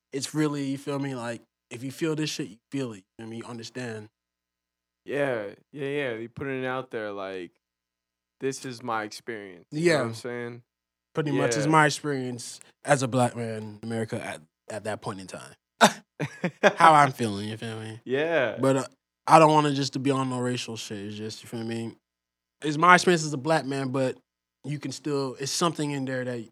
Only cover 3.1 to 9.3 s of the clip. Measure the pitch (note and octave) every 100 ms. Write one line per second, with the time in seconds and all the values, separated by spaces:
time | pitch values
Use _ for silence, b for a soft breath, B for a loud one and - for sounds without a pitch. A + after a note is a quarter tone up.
3.1 | - A2+ A2+ A2+ A#2+ A2+ B2+ B2 A2 G#2+
4.1 | _ _ _ _ _ _ _ _ _ -
5.1 | C3+ C#3 A#2+ G2+ - _ C#3+ C#3 C#3+ C3+
6.1 | A2+ A#2 - C#3+ C3 C3 C3 B2+ A#2 G#2+
7.1 | G2+ F#2+ F#2+ E2+ _ _ _ _ _ _
8.1 | _ _ _ C3+ C3 C3+ A#2 B2 A2 G#2+
9.1 | - -